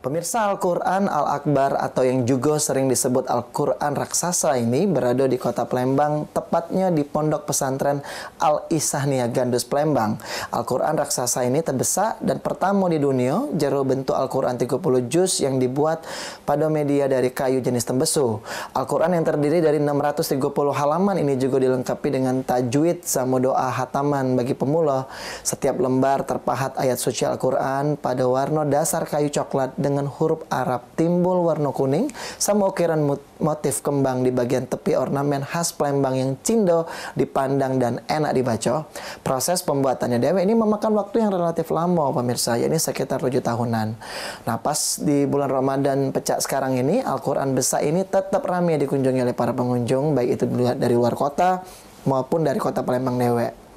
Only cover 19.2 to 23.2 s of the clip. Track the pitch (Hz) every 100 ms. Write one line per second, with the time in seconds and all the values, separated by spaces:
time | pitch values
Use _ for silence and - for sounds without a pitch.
19.2 | 160 151 147 170 156 151 147 143 143 147
20.2 | 160 143 139 143 143 131 143 160 196 180
21.2 | 147 135 131 135 127 127 123 123 151 135
22.2 | 131 131 131 127 127 135 165 175 - 143